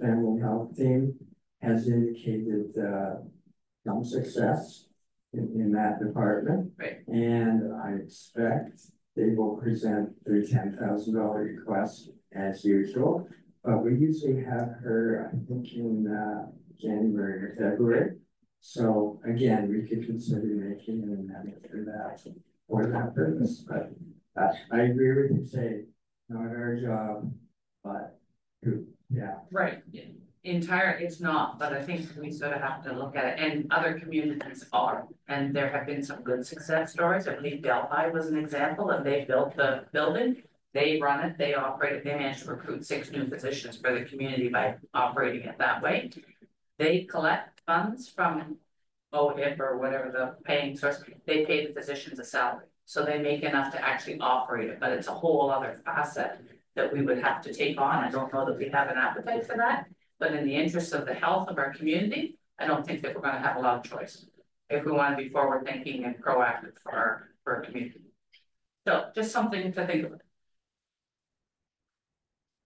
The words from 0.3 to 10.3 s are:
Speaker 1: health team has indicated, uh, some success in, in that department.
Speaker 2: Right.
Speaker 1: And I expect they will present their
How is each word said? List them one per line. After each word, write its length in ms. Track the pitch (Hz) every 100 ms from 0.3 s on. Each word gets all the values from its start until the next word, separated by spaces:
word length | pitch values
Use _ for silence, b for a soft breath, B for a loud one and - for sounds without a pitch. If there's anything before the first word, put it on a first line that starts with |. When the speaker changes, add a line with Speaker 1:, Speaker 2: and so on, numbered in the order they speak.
| 117
Speaker 1:
health 360 | 110 117 120 -
team 420 | 131 127 135 - - _ _ -
has 260 | 113 113 120
indicated, 880 | 117 117 117 113 110 113 104 101 110
uh, 400 | 101 98 98 95 - - _ _ _ _ 107
some 180 | 107
success 840 | 127 131 - 120 - 151 - - _ _ _ _ _
in, 280 | 120 113 113
in 120 | 104
that 280 | 104 104 -
department. 720 | 101 - 104 - - 190 - -
Speaker 2:
Right. 280 | - - -
Speaker 1:
And 680 | 117 117 117 113 110 107
I 200 | - 101
expect 840 | 98 - - - 117 113 - - - - _ _ -
they 140 | 110
will 260 | 110 107 107
present 560 | 120 113 110 104 104 -
their 180 | 107